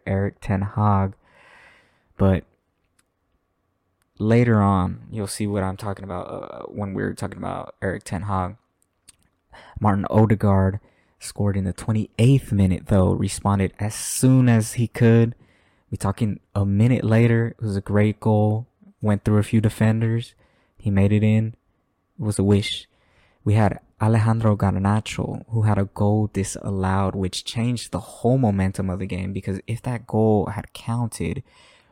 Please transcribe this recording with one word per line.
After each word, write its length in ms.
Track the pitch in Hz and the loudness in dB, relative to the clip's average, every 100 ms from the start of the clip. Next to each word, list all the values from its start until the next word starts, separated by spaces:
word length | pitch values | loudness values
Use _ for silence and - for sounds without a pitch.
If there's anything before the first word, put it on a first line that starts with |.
| - | -4
Eric 360 | 98 101 - | -2 -4 -6
Ten 180 | - 98 | -4 -4
Hag. 540 | 98 - 104 98 95 - _ _ _ - - _ _ _ _ - | -4 -2 0 2 0 -6 _ _ _ -20 -20 _ _ _ _ 0
But 260 | 98 92 - _ _ _ _ _ _ _ _ _ _ _ _ _ _ _ _ - | 2 2 -2 _ _ _ _ _ _ _ _ _ _ _ _ _ _ _ _ -4
later 420 | 107 117 120 110 | 2 4 4 4
on, 460 | 101 98 92 92 - | 4 2 0 -4 -10
you'll 160 | 110 98 | -8 -8
see 200 | - 104 | -6 -4
what 160 | 101 | -2
I'm 160 | 95 95 | -4 -6
talking 260 | 104 95 | -10 -10
about, 220 | 95 90 - | -10 -10 -10
uh, 400 | - - - - | -12 -12 -14 -12
when 260 | - 98 | -10 -8
we're 220 | 95 98 | -4 -6
talking 240 | - 98 98 | -6 -8 -8
about 380 | 92 92 - - | -10 -10 -12 -8
Eric 240 | 98 95 | -6 -6
Ten 180 | - 98 | -8 -8
Hag. 340 | 104 95 90 107 _ _ _ _ _ _ _ _ _ - - - | -4 -4 -4 -8 _ _ _ _ _ _ _ _ _ -20 -20 -4
Martin 240 | 104 98 - | -2 0 0
Odegaard 680 | 104 107 107 104 95 95 98 - _ _ _ | 2 2 2 2 2 2 -2 -10 _ _ _
scored 380 | - - 104 98 | -14 -4 -2 -2
in 80 | |
the 80 | 95 | -4
twenty-eighth 800 | - - 110 107 - 120 135 - | -6 -4 -4 -2 2 4 4 2
minute, 360 | 101 95 92 - | 2 2 2 0
though, 260 | 101 92 | 2 4
responded 580 | 98 98 - 101 101 95 - | 2 -2 -2 -2 0 0 -4
as 160 | 104 | -8
soon 560 | - - - 131 131 123 | -6 -8 0 4 6 6
as 240 | 117 107 | 4 2
he 120 | - 117 | -2 -4
could. 480 | - 117 113 117 - _ _ _ _ _ | 2 4 6 4 -2 _ _ _ _ _
We're 60 | - | -6
talking 440 | 101 - 110 90 _ | -4 -2 -4 -4 _
a 120 | 101 98 | -2 0
minute 360 | 101 117 127 | 4 4 2
later. 540 | 117 110 117 117 117 - | 2 4 4 2 -2 -4
It 60 | |
was 100 | 110 98 | -6 -4
a 20 | |
great 400 | - 101 107 104 | 0 2 2 0
goal. 460 | 113 107 107 110 123 _ _ _ | 0 2 2 0 -6 _ _ _
Went 240 | 104 101 | -2 0
through 140 | - 107 | 2 2
a 40 | |
few 200 | 98 113 | 2 2
defenders. 720 | 107 - 110 110 113 117 117 _ _ _ _ _ | 0 2 0 2 0 -2 -6 _ _ _ _ _
He 140 | 107 | -2
made 220 | 98 101 | 2 4
it 100 | 107 | 4
in. 320 | 107 110 110 113 _ _ _ _ _ - | 4 2 0 -6 _ _ _ _ _ -8
It 40 | |
was 140 | 107 101 | -4 0
a 60 | |
wish. 420 | 98 101 - - - _ _ _ _ _ | 2 2 0 -8 -14 _ _ _ _ _
We 120 | - | 0
had 260 | 107 104 - - - | 2 2 0 -10 -4
Alejandro 520 | 110 113 110 113 110 | 0 2 2 2 0
Garnacho, 880 | 104 98 95 98 104 - - - 107 - | 2 0 0 0 0 -2 -6 -6 -8 -6
who 140 | 113 | -2
had 160 | 107 101 | 0 0
a 80 | 98 | -2
goal 420 | - 104 107 107 | 0 0 2 0
disallowed, 840 | - 98 - - 98 92 95 98 | -2 -6 -6 -6 -4 0 0 -2
which 300 | 98 92 - | -2 -4 -6
changed 460 | - 113 117 123 - | -8 -4 -2 -4 -6
the 100 | - | -10
whole 360 | - - 117 131 | -10 -4 0 2
momentum 540 | 120 98 95 98 95 | 2 0 -2 -2 -4
of 80 | 90 | -6
the 80 | 95 | -6
game, 260 | 92 95 | -6 -6
because 280 | 98 98 95 - | -8 -6 -8 -8
if 140 | 113 | -8
that 240 | - 120 - | -8 -8 -6
goal 400 | 107 110 107 - | 0 2 2 0
had 280 | 101 - | -6 -12
counted, 680 | - - 117 117 - 87 - - _ _ _ _ | -14 -8 -6 -6 -6 -8 -8 -12 _ _ _ _